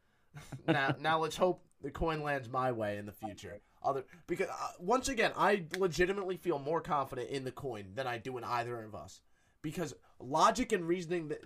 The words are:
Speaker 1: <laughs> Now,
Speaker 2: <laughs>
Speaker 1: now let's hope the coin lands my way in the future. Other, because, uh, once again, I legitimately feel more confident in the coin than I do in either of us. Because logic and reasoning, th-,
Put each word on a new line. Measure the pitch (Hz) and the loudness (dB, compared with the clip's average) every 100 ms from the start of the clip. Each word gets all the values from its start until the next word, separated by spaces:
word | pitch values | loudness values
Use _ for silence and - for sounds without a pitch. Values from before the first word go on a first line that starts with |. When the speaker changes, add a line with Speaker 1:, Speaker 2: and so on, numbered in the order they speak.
| _ _ _ | _ _ _
Speaker 1:
<laughs> | 147 - 135 - | -20 -14 -4 0
Now, | 156 135 139 | 2 2 0
Speaker 2:
<laughs> | |
Speaker 1:
now | 151 160 | 0 2
let's | 160 - | 0 4
hope | 180 180 - _ | 4 2 -6 _
the | 143 | -8
coin | - 165 156 | 0 0 2
lands | 147 143 113 | 0 -2 0
my | 127 127 | 0 2
way | 117 107 104 | 2 0 -2
in | 104 | -6
the | |
future. | 101 107 98 98 85 - _ | -8 -8 -8 -12 -14 -18 _
Other, | - 135 - 175 - | -2 -2 -4 -12 -4
because, | 170 190 | -2 -2
uh, | - 143 - | -2 -6 -4
once | 175 254 262 | 2 2 2
again, | 233 185 | 2 2
I | 139 175 208 156 185 | 4 4 4 0 0
legitimately | 190 151 180 202 185 180 | 0 4 2 2 -2 -2
feel | - 147 | 0 0
more | 139 165 | 0 -2
confident | 156 151 131 127 120 | 0 0 0 -4 -4
in | 139 | -4
the | 127 | -4
coin | - 135 110 98 | -6 -6 -8 -8
than | 101 131 | -6 -4
I | 120 | -4
do | 127 127 | -6 -6
in | |
either | 110 120 120 120 | -2 -2 -2 -4
of | 107 | -8
us. | 104 76 - _ _ _ _ | -12 -12 -16 _ _ _ _
Because | 156 160 156 - - - | -8 -4 -6 -6 -18 -16
logic | 123 151 190 226 247 | -2 6 6 6 2
and | 208 165 | 0 0
reasoning, | 185 165 175 151 | -2 0 -4 -4
th-, | 151 | -8